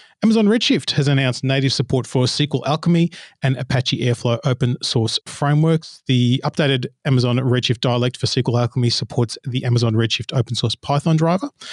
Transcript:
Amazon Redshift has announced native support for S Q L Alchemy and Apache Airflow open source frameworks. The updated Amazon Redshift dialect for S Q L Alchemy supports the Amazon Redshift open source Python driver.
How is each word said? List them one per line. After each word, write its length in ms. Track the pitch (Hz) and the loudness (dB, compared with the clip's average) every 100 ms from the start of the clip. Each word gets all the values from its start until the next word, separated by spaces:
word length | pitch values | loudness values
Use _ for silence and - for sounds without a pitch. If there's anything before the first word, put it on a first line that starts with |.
| - _ | -20 _
Amazon 220 | 226 226 208 | 2 4 4
Redshift 460 | 226 - 190 - | 2 2 0 0
has 180 | - 143 | 0 2
announced 340 | 135 131 - | 2 2 0
native 300 | 131 135 135 | -2 0 0
support 340 | - 117 131 117 | -2 0 -2 0
for 160 | 131 | 0
S 140 | 123 - | 0 0
Q 100 | 143 | -2
L 100 | 131 131 | -2 -2
Alchemy 460 | 156 170 170 170 - - _ | 0 2 2 2 -4 -20 _
and 160 | 135 123 | -2 -2
Apache 420 | 123 127 - - | -2 -2 0 -2
Airflow 400 | 123 123 120 117 131 | 0 0 0 0 -2
open 320 | 123 123 123 | -2 -2 -2
source 380 | - 120 110 - - | -2 -2 -2 -4 -10
frameworks. 760 | - 143 147 160 160 - - - | -4 0 2 2 0 -2 -8 0
The 340 | 127 123 135 147 | 2 2 2 0
updated 400 | - 143 131 127 - | 0 0 0 -4 -6
Amazon 320 | 143 127 123 120 | 0 2 2 0
Redshift 420 | 127 123 - 113 | 2 0 0 0
dialect 340 | 127 120 123 - | 0 0 0 -2
for 80 | - | -4
S 100 | 131 | -2
Q 80 | 123 | 0
L 100 | 117 | 0
Alchemy 320 | 120 127 120 | 0 0 -2
supports 480 | - 117 - 117 - | -2 -4 -2 -2 -4
the 220 | 131 123 127 | -6 -4 0
Amazon 300 | 120 117 110 | 2 2 2
Redshift 380 | 117 - - | 0 -2 -4
open 220 | 131 - 113 | -2 -2 -2
source 200 | 113 - | -4 -4
Python 420 | - 143 165 156 | -2 -2 2 2
driver. 320 | 160 190 285 - - | 2 0 -4 -10 -16